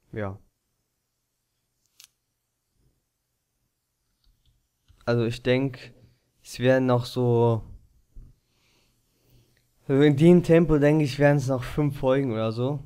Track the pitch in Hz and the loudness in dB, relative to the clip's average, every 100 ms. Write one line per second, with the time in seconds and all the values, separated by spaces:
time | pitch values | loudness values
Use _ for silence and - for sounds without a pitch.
0 | _ 113 101 98 _ _ _ _ _ _ | _ -12 -12 -12 _ _ _ _ _ _
1 | _ _ _ _ _ _ _ _ _ _ | _ _ _ _ _ _ _ _ _ _
2 | - _ _ _ _ _ _ _ _ _ | -20 _ _ _ _ _ _ _ _ _
3 | _ _ _ _ _ _ _ _ _ _ | _ _ _ _ _ _ _ _ _ _
4 | _ _ _ _ _ _ _ _ _ _ | _ _ _ _ _ _ _ _ _ _
5 | - 120 113 117 127 127 135 - - - | -4 -2 -4 -4 -2 -2 -4 -8 -20 -20
6 | _ _ _ _ - - 123 131 127 123 | _ _ _ _ -18 -4 0 2 2 0
7 | 123 127 123 117 117 113 - - _ _ | -2 -4 -2 0 0 -2 -6 -20 _ _
8 | _ - - _ _ _ _ _ _ _ | _ -20 -20 _ _ _ _ _ _ _
9 | _ _ _ _ _ _ _ _ - 135 | _ _ _ _ _ _ _ _ -2 2
10 | 151 139 170 180 165 165 156 151 147 156 | 4 6 6 6 6 2 4 2 2 2
11 | 143 131 143 143 123 127 127 - 147 147 | -2 0 2 2 -2 -6 -6 -4 -4 -2
12 | 131 135 135 110 113 113 127 143 | -2 0 -2 -4 -6 -4 -6 -8